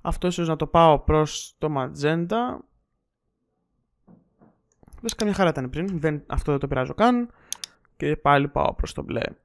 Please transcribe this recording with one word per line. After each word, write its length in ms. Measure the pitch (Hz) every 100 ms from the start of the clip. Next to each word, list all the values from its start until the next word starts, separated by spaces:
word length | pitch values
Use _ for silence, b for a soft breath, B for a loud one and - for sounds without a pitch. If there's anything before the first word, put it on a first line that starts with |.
Αυτό 260 | 170 - 180
ίσως 220 | 175 170
να 80 | 156
το 100 | 156
πάω 320 | 170 165 147
προς 560 | - 156 151 - - _
το 160 | 156 143
magenta. 800 | 127 147 143 165 175 220 247 - - _ _ _ _ _ _ _ _ _ _ _ _ _ _ - _ _ _ _ _ _ - -
Βασικά 220 | 233 -
μια 100 | 214
χαρά 140 | 196 180
ήταν 220 | 143 127
πριν. 300 | 139 190 175
Δεν, 220 | 156 151 -
αυτό 240 | 131 -
δεν 100 | 143
το 80 | 139
πειράζω 260 | 135 127
καν. 360 | - 226 240 240 B B B B B _ _
Και 200 | 143 151
πάλι 320 | 139 143 143
πάω 260 | 139 -
προς 180 | - -
το 100 | -
μπλε. 200 | - - - -